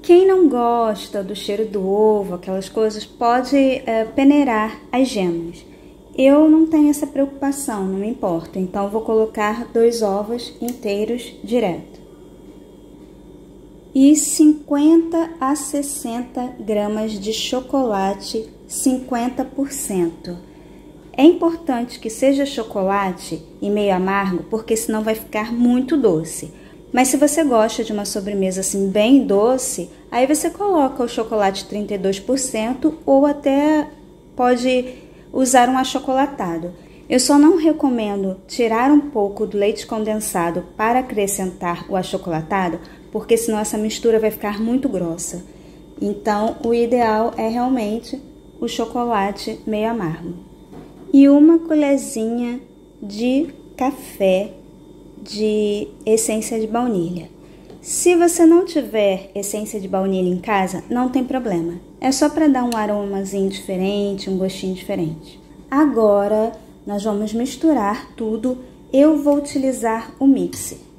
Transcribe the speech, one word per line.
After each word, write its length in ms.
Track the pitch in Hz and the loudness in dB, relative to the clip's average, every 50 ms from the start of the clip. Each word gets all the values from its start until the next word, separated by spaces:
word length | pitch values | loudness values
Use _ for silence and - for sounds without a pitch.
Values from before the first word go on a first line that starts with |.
| - | 6
Quem 240 | - 349 349 381 381 | 8 8 8 8 6
não 180 | 381 370 359 | 6 6 6
gosta 760 | 285 240 240 240 233 233 240 233 220 208 - - - - 208 190 | 4 4 2 2 2 2 2 2 0 -2 -4 -8 -10 -8 -8 -8
do 120 | 190 208 | -8 -10
cheiro 300 | 196 - - 170 196 220 | -10 -6 -6 -4 -2 -4
do 240 | 208 196 208 190 190 | -4 -2 -4 -2 0
ovo, 460 | 196 208 214 214 214 208 196 185 180 | 2 4 4 4 4 2 0 -4 -8
aquelas 340 | 175 - 190 190 190 190 190 | -10 -8 -6 -6 -6 -6 -6
coisas, 380 | - 220 220 220 214 214 - | -2 -2 -2 -2 -2 -6 -14
pode, 500 | - - - 240 233 240 254 254 254 277 | -14 -10 -2 0 2 2 2 0 2 2
é, 480 | 277 269 262 254 254 - - 226 226 220 | 4 4 4 2 0 -2 -2 -2 -2 -2
peneirar 760 | 220 - - 269 277 285 294 285 254 226 214 214 220 214 - - - - | -2 -2 2 4 4 6 6 4 2 0 0 -2 -4 -6 -12 -14 -6 0
as 160 | 247 269 254 | 0 0 0
gemas. 560 | - 208 185 175 170 170 170 170 170 - - - - - - - - - - - - | 0 -2 -2 -2 -2 -4 -6 -10 -12 -14 -18 -20 -20 -20 -20 -20 -20 -20 -20 -14 -2
Eu 320 | - 262 269 277 294 311 | 2 4 6 6 6 8
não 200 | 311 311 320 320 | 6 8 6 6
tenho 240 | 320 320 302 302 294 | 4 4 4 4 4
essa 160 | 294 285 302 | 4 0 -2
preocupação, 800 | 285 - 277 277 277 277 - - 277 277 277 - - 226 202 190 | -6 -2 -2 -2 -2 -4 -6 -4 -4 -4 -4 -6 -6 -6 -4 -4
não 140 | 190 190 190 | -4 -4 -4
me 80 | 196 214 | -4 -6
importo, 500 | 240 - - 196 170 165 165 - - 196 | -6 -4 -4 -4 -4 -4 -6 -8 -6 -6
então 320 | 185 180 - 208 202 202 | -6 -4 -4 -4 -6 -4
vou 100 | 202 220 | -4 -4
colocar 680 | 220 233 226 220 220 220 - - 208 208 214 226 240 - - | -2 0 0 0 0 0 -2 -2 -2 -2 -2 -4 -8 -4 0
dois 300 | 226 226 233 233 226 220 | 2 2 4 2 2 -2
ovos 500 | 202 190 202 208 208 233 247 - - - - | 0 0 -2 -4 -4 -6 -8 -8 -12 -12 -8
inteiros 720 | - 240 247 - - 214 202 202 214 208 233 247 - - - - - | -8 -8 -8 -6 -6 -4 -2 -2 -2 -2 -4 -6 -6 -12 -16 -16 -8
direto. 640 | 196 226 247 220 190 165 156 - - - - - - - - - - - - - - - - - - - - - - - - - - - - - - - - - - - - - - - - - - - 269 | -2 -2 0 0 0 -2 -4 -10 -16 -20 -20 -20 -20 -20 -20 -20 -20 -20 -20 -20 -20 -20 -20 -20 -20 -20 -20 -20 -20 -20 -20 -20 -20 -20 -20 -20 -20 -20 -20 -20 -20 -20 -20 -20 -20 -20 -20 -20 -4 2 6
E 160 | 269 285 302 | 8 8 8
cinquenta 1160 | 302 - - - - 320 302 302 302 - - 285 285 294 311 330 330 330 330 339 330 330 320 - - | 6 2 -2 2 6 6 6 6 4 0 -4 -2 2 4 6 6 6 4 2 0 -2 -2 -2 -4 -4
a 160 | 262 262 285 | -2 -2 -2
sessenta 1000 | 294 - - - 285 285 285 - - - 240 226 240 247 247 - 254 247 247 247 - | -2 -4 -6 -4 -4 -4 -4 -8 -8 -8 -8 -8 -8 -8 -8 -8 -8 -8 -8 -10 -12
gramas 520 | 214 202 214 208 208 208 214 214 214 220 214 | -6 -4 -2 -2 -2 -2 -2 -4 -4 -4 -6
de 200 | 196 196 208 220 | -6 -6 -6 -4
chocolate 1120 | - - - - 254 254 254 - 269 262 233 208 196 190 196 202 196 - - - 226 220 - - - - - | -4 -4 -4 -4 -6 -4 -2 -2 0 0 0 0 0 0 -2 -2 -4 -8 -8 -8 -8 -8 -8 -16 -20 -18 -12
cinquenta 720 | - - - 277 254 254 - - 262 233 233 247 - - 277 | -10 -2 0 0 0 0 -4 -6 -6 -4 -4 -4 -4 -6 -8
por 300 | 254 - - 277 269 - | -8 -4 -6 -6 -6 -6
cento. 640 | - - - 202 185 170 165 165 - - 180 175 - - - - - - - - - - - - - - - - | -10 -8 -4 -2 -2 -2 -2 -2 -8 -14 -14 -14 -14 -14 -20 -20 -20 -20 -20 -20 -20 -20 -20 -20 -20 -20 -14 -2
É 80 | - 269 | 6 6
importante 720 | 320 359 - 330 330 330 330 - - 262 233 240 240 - - | 6 6 6 0 -2 -2 -2 -4 -4 -4 -4 -4 -8 -10 -12
que 120 | - 226 | -12 -10
seja 340 | 220 - - 269 277 269 285 | -6 0 2 2 2 2 0
chocolate 1000 | 277 - - 220 220 - 208 190 190 196 202 196 190 180 175 - - 165 160 - - - - | -4 -4 -8 -8 -6 -4 -4 -2 0 0 0 -2 -2 -4 -8 -10 -12 -12 -12 -12 -16 -14 -8
e 120 | - 202 | -4 -2
meio 240 | 208 208 208 202 185 | -2 0 0 0 0
amargo, 500 | 180 185 190 196 202 196 190 180 165 156 - | 0 0 0 0 0 -2 -2 -4 -4 -6 -4
porque 260 | - 220 220 - 233 | -6 -6 -2 -2 -2
senão 260 | 220 - - 220 214 214 | -2 -2 -2 -4 -2 -2
vai 120 | 220 220 | -2 -4
ficar 360 | 220 - - - 214 214 226 | -4 -6 -8 -8 -8 -6 -4
muito 460 | 233 233 240 240 247 254 262 254 320 | -2 2 2 2 4 2 0 0 0
doce. 560 | 294 240 208 175 156 160 165 - - - - - - - - - - - - - | 2 2 2 2 2 -2 -6 -10 -12 -12 -14 -16 -20 -20 -20 -20 -20 -20 -6 0
Mas 160 | 247 254 262 | 0 0 2
se 80 | - | 2
você 260 | 277 294 294 285 320 320 | 2 2 2 2 2 0
gosta 400 | 285 247 226 214 226 226 - 226 | 2 4 2 2 2 0 -4 -6
de 80 | 220 | -4
uma 140 | 214 208 202 | -4 -6 -6
sobremesa 560 | 196 - 214 190 202 208 196 190 185 185 190 | -6 -6 -6 -6 -4 -2 -2 -2 -2 -2 -4
assim 300 | 185 - - 196 196 196 | -6 -4 -2 -2 -2 0
bem 340 | 190 208 208 226 269 277 233 | 2 2 4 6 6 6 6
doce, 640 | 185 202 196 208 233 262 262 254 - - - 170 165 - - - - | 4 2 2 4 2 2 0 -2 -6 -8 -8 -10 -12 -14 -20 -18 -6
aí 160 | - 233 254 | 0 0 2
você 240 | 269 311 302 - 339 | 2 2 0 0 -4
coloca 520 | 330 - 392 415 381 320 277 262 269 - 240 | -4 -4 -2 0 2 2 2 0 0 -4 -6
o 60 | 233 | -4
chocolate 560 | - - 226 220 233 214 208 196 196 - - | -4 -6 -6 -2 0 0 0 0 0 -4 -10
trinta 300 | - - 208 208 196 214 | -10 -8 -8 -6 -6 -6
e 40 | 196 | -4
dois 220 | 180 190 196 196 | -2 -2 -2 -2
por 180 | - - 254 269 | -2 -2 -2 -2
cento 600 | 269 - - 220 214 226 254 254 - 311 302 - - | -2 -4 -4 -4 -4 -4 -6 -2 -2 -2 -2 -2 0
ou 180 | - 277 269 277 | 4 4 4 4
até 640 | 294 285 285 - 285 269 277 294 302 311 302 294 302 - - - - - - - - - | 4 0 0 0 0 2 2 2 2 2 2 0 -4 -10 -20 -20 -20 -20 -20 -20 -20 -4
pode 560 | - 247 247 254 240 240 262 254 254 247 254 - - - - - - - - - | 0 2 2 2 2 2 0 0 0 -2 -4 -10 -16 -20 -20 -20 -20 -20 -8 -2
usar 380 | - 262 247 254 262 247 247 | -2 0 4 6 6 6 6
um 80 | 262 262 | 2 0
achocolatado. 920 | 262 - - 262 - - 262 262 277 277 277 - 208 180 170 165 165 175 185 - - - - - - - | -2 -2 -4 -6 -4 -2 0 0 0 0 -2 -6 -6 -6 -6 -6 -8 -10 -12 -14 -20 -20 -20 -20 -8 -2
Eu 120 | - 254 | -2 0
só 180 | 254 - 285 285 | 2 4 6 6
não 180 | 294 311 392 | 8 6 6
recomendo 800 | 339 311 320 302 311 - 269 247 233 220 208 202 196 190 190 185 190 - | 6 4 2 2 2 0 0 0 0 -2 -2 -4 -4 -4 -4 -6 -8 -12
tirar 440 | - - - 240 220 220 226 247 269 | -14 -4 -2 0 0 2 2 4 6
um 100 | 294 294 | 6 4
pouco 460 | 277 294 - 220 202 202 196 - 220 | 4 2 -2 -2 -2 -2 -2 -4 -6
do 100 | 196 202 | -4 0
leite 300 | 202 202 208 208 208 - | 0 0 0 0 -2 -6
condensado 800 | - 233 220 214 214 214 214 208 - - 185 170 170 170 180 175 - - | -8 -6 -4 -4 -2 -4 -4 -4 -4 -4 -2 -2 -2 -2 -4 -6 -8 -6
para 220 | - 214 226 240 254 | -2 0 2 2 0
acrescentar 880 | 254 254 233 208 202 196 - - 190 185 180 - - 175 175 175 - - | 0 -2 -2 -2 -2 -2 -2 -4 -6 -6 -6 -6 -6 -6 -6 -6 -6 -6
o 80 | 196 | -4
achocolatado, 840 | 185 185 - - 180 - 180 165 156 160 160 - 196 185 175 165 175 - - - - - - - | -4 -4 -4 -6 -8 -6 -4 -6 -6 -4 -4 -2 -2 -2 -2 -4 -8 -12 -16 -20 -20 -20 -10 -10
porque 240 | 214 214 - 233 | -10 0 0 0
senão 240 | 226 226 - 220 208 | 0 2 -2 -2 -2
essa 180 | 214 214 - 220 | -2 -4 -4 -4
mistura 400 | 214 220 214 - - 233 226 220 | -4 -4 -4 -2 0 2 2 2
vai 140 | 214 214 208 | 2 0 -2
ficar 280 | - - 208 208 202 | -2 -6 -6 -4 -4
muito 280 | 220 226 240 262 262 269 | -2 -2 -2 -2 -2 -2
grossa. 560 | 214 185 175 170 165 175 - - - 175 - - - - - - - - - - - - - | -4 -4 -4 -4 -6 -8 -8 -10 -12 -14 -16 -16 -20 -20 -20 -20 -20 -20 -20 -20 -12 -8 -6
Então, 540 | 202 208 - - 226 208 208 214 233 - - - | -6 -6 -4 -2 -2 -2 0 -2 -2 -4 -4 -2
o 100 | 233 233 | -2 0
ideal 580 | 233 233 226 240 247 240 220 214 214 226 233 - | 0 2 2 2 2 2 2 2 0 0 -2 -2
é 120 | - 220 220 | -4 -4 -4
realmente 720 | 226 247 240 254 262 254 214 208 214 233 - - - 262 - - - - - - - - | -2 -2 0 0 0 -2 -2 -4 -4 -6 -8 -10 -12 -12 -12 -18 -20 -20 -20 -20 -12 -8
o 60 | - | -8
chocolate 920 | 233 226 - 233 226 - 247 240 240 233 208 196 202 202 - - - 220 - - | -6 -4 -4 -6 -4 -4 -4 -2 0 0 0 0 -2 -4 -6 -10 -10 -10 -10 -6
meio 240 | - 214 208 214 220 | -6 -4 -2 -2 -2
amargo. 460 | 233 233 190 160 160 165 170 165 175 - - - - - - - - - - - - - - - - | -2 -2 -4 -4 -6 -6 -10 -12 -12 -14 -16 -20 -20 -20 -20 -20 -20 -20 -20 -20 -20 -20 -10 2 6
E 160 | 277 277 277 | 8 8 10
uma 320 | 285 294 294 320 339 330 | 10 8 8 8 8 6
colherzinha 1000 | 330 - 311 302 294 277 277 262 226 - - 226 220 226 233 240 240 240 240 254 - - - - - - - - | 4 2 0 2 2 2 2 0 0 -4 -6 -6 -4 -4 -4 -4 -4 -6 -6 -8 -12 -16 -20 -20 -20 -20 -20 -16
de 540 | - 202 202 208 233 247 254 277 320 339 - - - - - | -16 -14 -8 -4 -2 0 2 0 0 -2 -6 -18 -20 -20 -8
café 760 | - 247 262 269 - - - - - 202 190 185 185 202 220 - - - - - - - - - - - - - - - | -4 -4 -4 -4 -6 -14 -18 -6 0 2 2 2 2 0 -4 -10 -18 -20 -20 -20 -20 -20 -20 -20 -20 -20 -20 -20 -20 -18
de 680 | - - 208 214 214 214 214 214 208 208 208 208 - - - - | -14 -6 -2 -2 0 0 0 0 0 -2 -4 -6 -10 -12 -10 -2
essência 540 | 220 220 220 220 - 214 220 220 - 247 220 | 0 0 2 2 0 -2 -4 -4 -4 -4 -4
de 80 | 220 | -4
baunilha. 640 | 214 214 233 247 240 220 185 170 165 180 180 160 - - - - - - - - - - - | -2 -2 -2 0 0 0 0 -2 -2 -4 -8 -10 -12 -20 -20 -20 -20 -20 -20 -20 -20 -20 -20
Se 360 | - - - - - 359 359 | -12 -8 -6 0 2 4 4
você 280 | 339 339 349 330 - 339 | 6 4 4 4 6 6
não 200 | 320 330 339 381 | 8 8 6 4
tiver 680 | 359 - 302 247 214 214 220 208 202 190 185 190 - - | 2 -2 -4 -4 -2 0 2 2 2 2 0 -6 -10 -10
essência 480 | 202 196 196 - 214 214 208 - 208 | -8 -8 -6 -6 -8 -8 -8 -8 -8
de 60 | 190 | -8
baunilha 420 | 185 190 190 190 196 190 185 185 180 | -4 -4 -2 -2 0 0 0 0 0
em 120 | 180 180 | -2 -2
casa, 420 | 180 - 214 196 190 185 190 175 - - | -2 0 0 0 0 0 -4 -8 -8 -4
não 180 | 240 247 247 254 | -2 -2 -2 0
tem 160 | 247 277 247 | 0 -2 -2
problema. 560 | 254 277 262 240 226 185 170 165 170 175 180 - - - - | -2 -4 -4 -4 -2 -4 -2 -4 -4 -6 -10 -14 -18 -18 -4
É 100 | - 262 | -2 -2
só 180 | 269 - 311 294 | 0 2 0 0
pra 200 | 294 320 311 302 | 2 2 2 4
dar 160 | 269 254 247 | 4 2 0
um 120 | 240 240 | -2 -2
aromazinho 720 | 220 214 208 208 208 202 202 196 196 196 196 202 202 190 196 | -2 -2 -2 -2 -4 -4 -4 -4 -6 -6 -4 -4 -2 -2 -2
diferente, 800 | 190 - - - 190 185 185 196 202 202 202 202 196 190 - - | -4 -6 -8 -6 -4 -2 -2 -2 -2 -2 -2 -2 -4 -6 -6 -4
um 80 | 190 | -4
gostinho 380 | 185 185 190 185 - - 190 185 | -2 -2 -4 -4 -6 -6 -6 -6
diferente. 640 | 180 - - 202 190 175 160 160 160 - - - - - - - - - - | -6 -6 -8 -4 -4 -4 -6 -6 -10 -16 -20 -20 -20 -20 -20 -20 -20 -14 -4
Agora, 840 | 269 277 311 294 240 220 220 214 202 202 202 208 214 214 220 226 226 - - - - - - | 2 2 2 4 4 4 4 4 4 4 2 2 2 0 0 -2 -4 -8 -20 -20 -20 -16 -10
nós 160 | - 202 208 196 | -8 -6 -4 -4
vamos 300 | 220 208 202 214 214 208 | -2 -2 -2 -4 -4 -4
misturar 800 | 226 240 262 - - - 320 302 247 208 202 214 - - - - | -4 -4 -4 -6 0 2 2 2 2 2 0 -2 -4 -8 -14 -10
tudo. 440 | - 233 220 220 226 214 254 254 254 - - - - - - - | -8 -6 -4 -4 -2 -2 -4 -4 -4 -10 -18 -20 -20 -14 0 4
Eu 300 | 269 285 311 320 285 277 | 6 6 6 4 4 2
vou 160 | 285 285 285 | 2 2 2
utilizar 720 | 285 285 - 294 262 269 254 220 220 226 220 226 226 - - - | 0 -4 -4 -2 -2 -2 -2 -2 -2 -2 -2 -4 -6 -12 -8 2
o 60 | 269 | 4
mixer. 520 | 269 269 214 180 175 - - - - - - - - - | 4 4 4 2 -4 -6 -10 -12 -12 -14 -16 -20 -20 -20